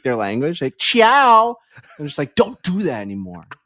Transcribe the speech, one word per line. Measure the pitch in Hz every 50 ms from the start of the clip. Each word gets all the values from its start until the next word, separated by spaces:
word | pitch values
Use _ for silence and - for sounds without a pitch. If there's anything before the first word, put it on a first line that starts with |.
| _
their | 131 123
language, | 113 107 98 101 113 135 156 170 -
like, | 143 131 -
Ciao. | _ - - - 240 220 226 247 277 277 247 233 220 220 233 240 - _ _ _ - - _ - _
I'm | 151
just | 147 143
like, | - 147 - _
Don't | - 165 214 262 _ _
do | - 180 196 214
that | 170 131 110
anymore. | 101 98 98 98 95 92 87 87 76 _ - _ _